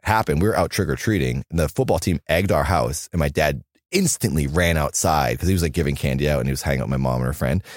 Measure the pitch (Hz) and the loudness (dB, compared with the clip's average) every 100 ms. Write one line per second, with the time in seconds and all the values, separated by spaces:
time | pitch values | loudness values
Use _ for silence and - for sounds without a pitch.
0 | - 110 113 73 104 82 85 - 76 65 | 0 0 2 2 2 2 0 0 -2 -2
1 | - 101 64 65 - 82 76 - 123 85 | 0 0 0 -2 -4 -2 0 0 0 0
2 | - 78 - 80 95 78 71 85 60 73 | 0 -2 0 0 2 2 2 0 0 -4
3 | - 87 73 73 76 67 - _ _ 190 | -6 -2 0 2 0 -2 -8 _ _ 0
4 | 185 - 110 73 69 80 85 80 71 - | 0 0 -2 0 0 2 2 2 0 0
5 | 90 76 64 60 87 95 82 85 73 69 | 0 2 0 0 0 0 0 0 -2 -2
6 | 71 67 71 71 64 65 - 67 58 67 | -2 0 0 0 -2 -4 -2 -2 -2 -2
7 | 65 62 64 - 65 85 - | -2 -2 -2 -2 -2 -2 -4